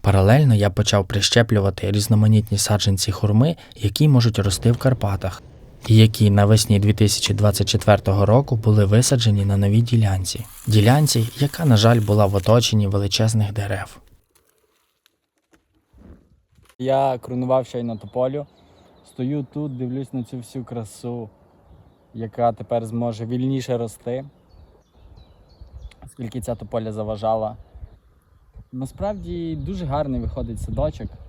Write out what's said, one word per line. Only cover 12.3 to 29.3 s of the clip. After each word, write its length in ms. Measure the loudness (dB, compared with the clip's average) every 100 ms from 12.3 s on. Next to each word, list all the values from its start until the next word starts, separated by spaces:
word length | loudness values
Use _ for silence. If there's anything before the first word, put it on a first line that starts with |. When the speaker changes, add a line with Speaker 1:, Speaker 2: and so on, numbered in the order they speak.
| 2
Speaker 1:
оточенні 520 | 2 2 4 0 0
величезних 680 | -2 -2 0 0 0 -2
дерев. 440 | -4 -6 -8 -8 -18 _ _ _ _ _ _ _ _ _ _ _ _ _ _ _ _ _ _ _ _ -20 -20 _ _ _ _ _ -8
Speaker 2:
Я 380 | -2 0 0 -4
кронував 480 | -6 -6 0 0 0
щойно 300 | -8 -8 -10
тополю. 480 | -10 -4 -4 -4 -10 _ _ _ _ _ _
Стою 380 | -8 -6 -6 -8
тут, 240 | -8 -8 -8
дивлюсь 360 | -8 -8 -8
на 100 | -10
цю 140 | -10 -14
всю 280 | -14 -14 -12
красу, 640 | -12 -12 -12 -12 -10 -14 _ _ _ _ -20 _ _ _
яка 380 | -12 -12 -2 -2
тепер 340 | -2 -6 -6 -4
зможе 400 | -6 -6 -6 -8
вільніше 520 | -4 -4 -4 -4 -6
рости, 480 | -6 -10 -10 -10 -10 _ _ -20 -20 _ _ _ -20 -20 -20 _ _ _ -20 -20 -20 _ -20
оскільки 360 | -14 -12 -10
ця 140 | -10 -10
тополя 360 | -8 -8 -8
заважала. 680 | -8 -8 -6 -4 -2 -4 -10 -20 -20 -20 _ _ _ _ _ _ -20 -16
Насправді 840 | -12 -12 -8 -8 -8 -10